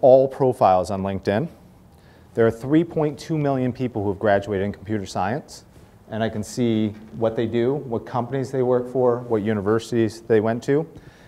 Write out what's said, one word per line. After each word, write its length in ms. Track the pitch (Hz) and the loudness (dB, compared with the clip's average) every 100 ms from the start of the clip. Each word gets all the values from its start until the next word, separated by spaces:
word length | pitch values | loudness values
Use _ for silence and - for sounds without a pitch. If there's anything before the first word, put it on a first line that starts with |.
all 260 | 135 131 135 | 6 8 6
profiles 640 | - 131 120 104 92 90 | 2 0 4 4 4 2
on 120 | 98 | -4
LinkedIn. 460 | 95 95 - 101 170 - - - - - - - - | -4 -4 0 0 -2 -8 -20 -20 -20 -20 -20 -20 -8
There 120 | - 113 | 0 2
are 40 | |
three 340 | 113 131 156 | 2 0 2
point 340 | 170 160 151 139 | 2 -2 -4 -4
two 200 | - 156 | -6 -2
million 340 | 143 135 127 | 0 0 -2
people 300 | 113 127 113 | -2 -4 -4
who 80 | 104 | -4
have 80 | 92 | 0
graduated 480 | 110 101 98 98 101 | 2 2 2 -2 -4
in 60 | |
computer 340 | 101 95 107 95 | -6 -6 -6 -6
science, 580 | 104 95 139 - - - - - - - | -6 -4 -4 -8 -18 -20 -20 -20 -20 -12
and 120 | 107 | -6
I 60 | 113 | -4
can 140 | 107 | -4
see 480 | 101 - 120 110 107 101 - - | -8 -2 0 2 0 -4 -14 -4
what 200 | 113 113 | -2 0
they 100 | 113 | -2
do, 280 | 120 120 | 0 0
what 320 | 143 135 113 - | -2 -4 -8 -6
companies 440 | 127 120 135 123 | -6 -4 -4 -4
they 100 | 135 | -2
work 280 | 123 123 123 | 0 0 0
for, 300 | 135 127 120 | 0 2 0
what 220 | 120 113 | 0 -2
universities 760 | 104 107 98 110 - 117 110 - | 0 0 2 0 0 0 0 -2
they 180 | - 113 | 0 2
went 220 | 110 120 | 2 0
to, 220 | - 143 165 - - - | 0 -2 -2 -10 -20 -20